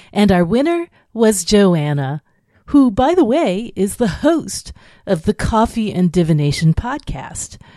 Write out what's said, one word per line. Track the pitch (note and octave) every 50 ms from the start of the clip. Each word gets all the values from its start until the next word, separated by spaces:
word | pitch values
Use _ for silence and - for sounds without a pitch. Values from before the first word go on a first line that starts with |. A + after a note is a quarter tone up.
| - - -
and | G3+ G#3 G3+
our | F#3+ F3 F3
winner | E3 G#3+ B3 C#4+ E4 E4+ E4+ E4+ - _ _ _ _ -
was | A3 A#3 A3 G#3+ F#3 -
Joanna, | - G#3+ G3+ G3+ F#3 F3 D#3+ D3 D3 D3 C#3+ C3+ C3 C#3+ D#3 - _ _ _ _ _ _ _ _
who, | - - D4 C4+ B3 G3
by | B3+ B3 D4 F4
the | F#4 D4+
way, | G#3+ B3+ E4 E4 G#3+ F3+ G3 A#3 - -
is | - F#3+ G3+ -
the | - A#3+
host | G3 - - - D4 E4+ D4+ - F#3+ - - - - - - _ - _ _ -
of | - G3 D#3+ -
the | G#3 G#3
Coffee | - - - A#3 A3 A3+ - - A#3 G#3+ G3+ -
and | F3+ F#3 F3 D3+
Divination | F#3 E3+ D#3 E3 D3+ D3 C#3+ C3+ - D#3+ D#3+ D#3+
podcast. | - - A#3+ C#4 D4+ - - - C3+ - - - - - - - - - _ -